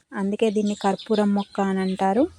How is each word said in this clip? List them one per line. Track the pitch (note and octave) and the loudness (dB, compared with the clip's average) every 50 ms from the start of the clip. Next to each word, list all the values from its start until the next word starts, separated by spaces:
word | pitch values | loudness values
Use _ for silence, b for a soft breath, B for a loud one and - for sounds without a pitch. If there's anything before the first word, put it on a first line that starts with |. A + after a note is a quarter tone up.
| - _ - | -2 _ -8
అందుకే | - G3 G3 G3+ G#3+ A#3 A3+ | -4 -4 -4 -2 0 0 0
దీన్ని | G3+ G#3+ G#3 G#3 G#3 | 2 0 0 0 -2
కర్పూరం | - - G3 F#3+ - - - A3 G#3 G#3 G3+ G3+ | -2 0 -2 -2 -2 -2 -2 0 2 2 2 2
మొక్క | G3+ G3 - - - | 0 -2 -2 -2 -2
అని | G3 F#3+ F#3+ F#3+ | 0 0 0 0
అంటారు. | F#3+ F#3+ F#3+ - G3 F#3+ G3 A3+ D4 F#4 - | 0 -2 -2 0 0 2 2 2 2 0 -2